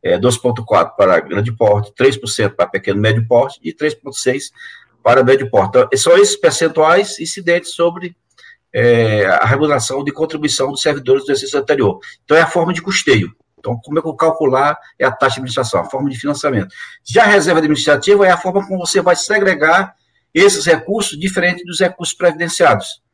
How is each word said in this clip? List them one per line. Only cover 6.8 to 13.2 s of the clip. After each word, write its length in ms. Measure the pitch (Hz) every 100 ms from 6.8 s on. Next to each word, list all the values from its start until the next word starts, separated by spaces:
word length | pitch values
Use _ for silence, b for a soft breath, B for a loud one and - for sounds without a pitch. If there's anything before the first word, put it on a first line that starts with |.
| 156 180 202 -
incidentes 520 | 165 - 170 170 170
sobre, 440 | - 170 175 175 _ _ b b b _
é, 540 | - 120 120 113 107 95
a 200 | 87 110
remuneração 580 | 139 151 143 117 135
de 80 | 143
contribuição 580 | - 160 156 147 - 135
dos 100 | 135
servidores 440 | 156 143 127 135 135
do 60 |
exercício 280 | 135 135 143
anterior. 400 | 135 143 107 92 B B
Então, 140 | _ 156
é 40 |
a 60 | 160
forma 240 | 180 165
de 100 | 180
custeio. 540 | - - - -